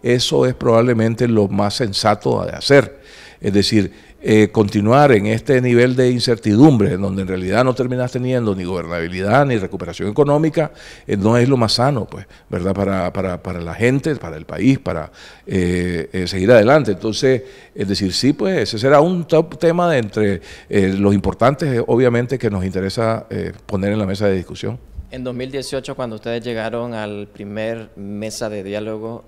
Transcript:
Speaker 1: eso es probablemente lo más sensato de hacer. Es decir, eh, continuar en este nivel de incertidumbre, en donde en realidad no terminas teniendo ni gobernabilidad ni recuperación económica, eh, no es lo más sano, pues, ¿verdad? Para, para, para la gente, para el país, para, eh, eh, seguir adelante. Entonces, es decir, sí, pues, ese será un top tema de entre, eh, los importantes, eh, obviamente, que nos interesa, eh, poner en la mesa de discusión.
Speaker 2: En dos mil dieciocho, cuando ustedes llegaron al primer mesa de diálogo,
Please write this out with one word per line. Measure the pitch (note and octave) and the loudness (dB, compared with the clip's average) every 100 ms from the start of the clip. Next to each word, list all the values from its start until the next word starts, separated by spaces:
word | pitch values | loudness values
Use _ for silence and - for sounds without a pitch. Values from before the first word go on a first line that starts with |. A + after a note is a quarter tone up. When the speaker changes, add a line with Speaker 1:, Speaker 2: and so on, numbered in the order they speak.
Speaker 1:
eso | - B2 - C#3+ B2+ | -2 0 0 0 0
es | B2+ | 0
probablemente | B2+ A2+ B2 A#2 A2+ A2+ B2 | 2 4 4 2 0 0 0
lo | A2 G2+ | 2 2
más | G2+ G2+ - | 0 -2 -2
sensato | A2+ G2 G#2+ G#2 C3 A2+ | -4 -2 0 0 0 -2
de | F2+ | -4
hacer. | E2+ - C#3 A2 - - - - - | -6 4 4 4 -4 -20 -20 -20 -8
Es | A2 | 0
decir, | G2+ G2 A2 F#2+ - - - | 2 2 2 0 -4 -20 -8
eh, | - G#2+ G#2 | 2 4 4
continuar | - G2+ G#2+ G#2 C3 D3 | 4 2 2 4 6 6
en | A2 G#2 | 4 2
este | A2+ - B2+ | -2 0 2
nivel | B2 A#2+ B2+ B2+ | 4 4 4 4
de | B2+ | 2
incertidumbre, | B2 A#2+ A#2 A2 G#2 D#3 A#2+ G2 | 2 0 0 2 6 8 6 2
en | F2+ | 0
donde | G2 F#2+ | -4 -4
en | F#2 | -4
realidad | F#2 F#2 G#2 | -4 -2 0
no | C3 | 2
terminas | B2+ B2 B2+ B2 | 0 -2 -2 -4
teniendo | B2+ B2+ B2+ A2 F#2+ | -4 -4 -2 -2 -2
ni | |
gobernabilidad | F2+ F#2 E2 F2 E2+ F#2 G2 B2+ C#3 | -4 -6 -6 -6 -6 -4 2 4 4
ni | A2+ | 0
recuperación | F#2 F#2+ F2 E2+ F#2+ | -4 -8 -10 -8 -2
económica, | G#2+ C#3+ D3 D#3+ D#3 D3+ - - - - | 0 2 2 0 0 -4 -6 -20 -14 -6
eh, | G#2 | 0
no | G#2 A#2+ | 2 4
es | B2 | 4
lo | C3 | 2
más | G#2+ | 2
sano, | - B2+ C3 - | 2 0 0 -6
pues, | G2 G2 - - | -12 -18 -20 -10
¿verdad? | F#2 F2+ | -6 -4
Para, | F#2+ G2 F#2+ F2+ | -2 -2 -2 -4
para, | G2 F#2 F2 | -4 -6 -6
para | F#2 F2 | -8 -10
la | E2+ | -10
gente, | E2 A#2 C#3 D#3+ C3+ | -2 0 2 -2 -6
para | E2+ D#2 | -8 -14
el | D#2+ | -10
país, | D#2+ A2+ C3+ | -2 2 2
para, | F2+ E2+ D2+ - - - - | -2 -6 -8 -14 -20 -20 -6
eh, | F#2+ F2 F2+ F2+ F2 - | -2 0 -2 -4 -6 -6
eh, | F#2 F2 | -6 -6
seguir | F#2+ G2 | -2 6
adelante. | A#2+ G#2 D3+ A2+ | 6 6 4 2
Entonces, | F#2 A2 G#2 C3+ B2+ - - - | -2 -4 -2 0 0 -4 -20 -18
es | - G2 | -8 -4
decir, | G2 F#2+ | -2 -2
sí, | F2 C3 | 0 0
pues, | D3 F#3+ F3+ | 0 0 -2
ese | G#2 A2 | -2 -2
será | C3 D3 | 4 4
un | E3 F3+ D#3+ | 4 0 0
top | D#3+ E3 - | 0 0 0
tema | E3 E3+ F3 | 0 2 2
de | C#3+ | 0
entre, | G#2+ A2 G#2 F#2 - - - | -2 -2 -2 -2 -8 -20 -4
eh, | G#2 F#2+ F#2+ | 0 2 2
los | G2+ | 2
importantes, | G2+ F#2+ - A#2+ C#3+ D#3 | 2 0 0 2 2 0
eh, | A#2+ - | -2 0
obviamente, | A#2+ B2 A#2 B2 C3 | 2 2 2 -2 -2
que | A#2 | -2
nos | G2+ | -2
interesa, | F#2 F#2 G2 A#2+ A2+ A2+ - | -2 -2 -4 -2 -2 -2 -6
eh, | G#2 F2 - - | -6 -6 -10 -8
poner | G2+ G2 | -4 -2
en | G#2+ | -2
la | F#2+ | -2
mesa | G2 G#2 | -2 0
de | F#2+ | 0
discusión. | E2+ F2 G2+ B2 - - - | -4 -10 -10 -10 -14 -18 -14
Speaker 2:
En | C3 B2+ | -12 -10
dos | A#2+ | -8
mil | C3 | -8
dieciocho, | C3+ B2 C3+ B2+ | -8 -8 -8 -8
cuando | C3+ B2 A2 | -8 -8 -8
ustedes | A#2 A#2 | -8 -6
llegaron | A#2 A2+ A2 A#2 A#2+ | -6 -6 -6 -6 -6
al | A2+ G#2+ G#2 G2+ | -8 -8 -10 -12
primer | - G2+ G#2 A2 A2+ G#2+ - | -14 -12 -8 -6 -8 -12 -16
mesa | G2+ G#2 A2 - A2+ | -12 -10 -10 -8 -8
de | G#2 | -8
diálogo, | F#2+ G#2 G#2+ A2 A2+ A#2 | -8 -8 -8 -8 -10 -12